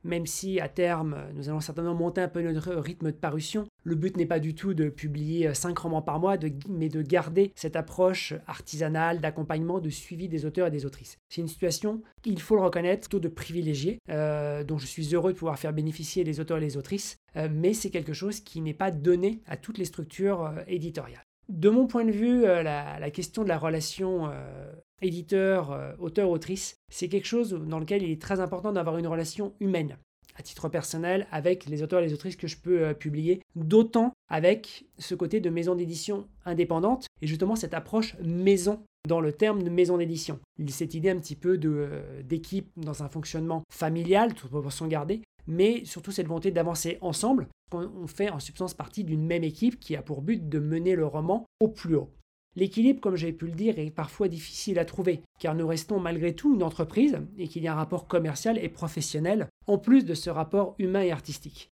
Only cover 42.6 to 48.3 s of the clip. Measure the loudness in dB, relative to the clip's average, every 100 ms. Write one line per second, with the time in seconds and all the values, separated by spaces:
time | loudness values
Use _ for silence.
42.6 | -6 -10 -8 -6 -8 -8 -6 -4 -2 -4
43.6 | -6 -4 -2 0 4 4 4 0 -6 -6
44.6 | -6 -6 -2 -2 -2 -6 -8 _ -6 4
45.6 | 4 4 -4 -12 -8 -4 -2 0 0 0
46.6 | 0 0 -4 -4 -4 0 2 2 0 -12
47.6 | _ -8 -6 -8 -12 -2 -2